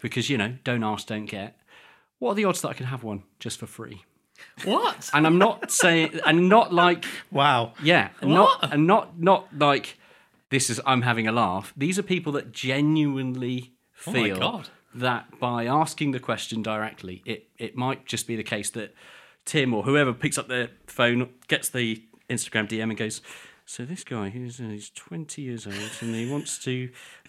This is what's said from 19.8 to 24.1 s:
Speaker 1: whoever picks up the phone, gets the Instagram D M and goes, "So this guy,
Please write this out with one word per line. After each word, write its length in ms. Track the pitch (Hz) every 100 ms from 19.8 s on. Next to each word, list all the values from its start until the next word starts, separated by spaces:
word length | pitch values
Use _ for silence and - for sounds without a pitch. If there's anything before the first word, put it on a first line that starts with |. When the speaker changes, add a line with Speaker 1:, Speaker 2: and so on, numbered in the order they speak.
Speaker 1:
whoever 300 | 104 143 135
picks 260 | 117 147 143
up 80 | -
the 220 | 123 117 - -
phone, 440 | - 120 120 123 _ -
gets 200 | 143 -
the 340 | 127 117 110 - _ -
Instagram 380 | 120 - 110 104
D 120 | 110
M 100 | 110
and 80 | 107
goes, 220 | 110 - - - - _ -
"So 180 | -
this 200 | 123 180
guy, 240 | -